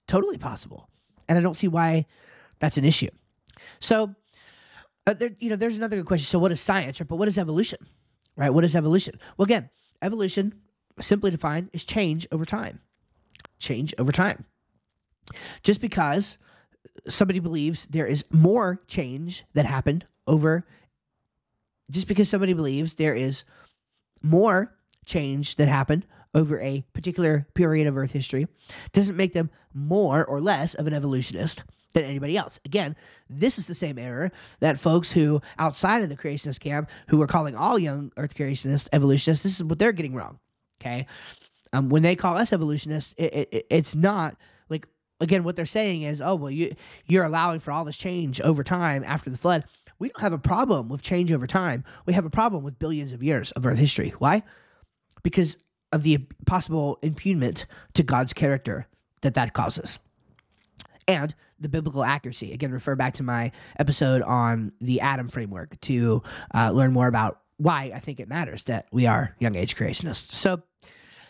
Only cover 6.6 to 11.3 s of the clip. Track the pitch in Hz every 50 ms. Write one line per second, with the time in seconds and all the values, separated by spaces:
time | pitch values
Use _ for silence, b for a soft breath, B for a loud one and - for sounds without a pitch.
6.6 | - - 190 196 147 131 139 - 165 - 165 165 214 214 175 202 175 156 151 175
7.6 | 226 - - - - - _ _ _ _ _ _ _ _ - - 139 143 131 160
8.6 | 170 165 147 170 151 156 165 196 - - - - B B B B 196 196 240 190
9.6 | 123 135 _ _ _ _ _ - - 196 226 220 202 185 - 202 196 208 - -
10.6 | _ _ _ _ _ _ _ - - - 208 208 208 196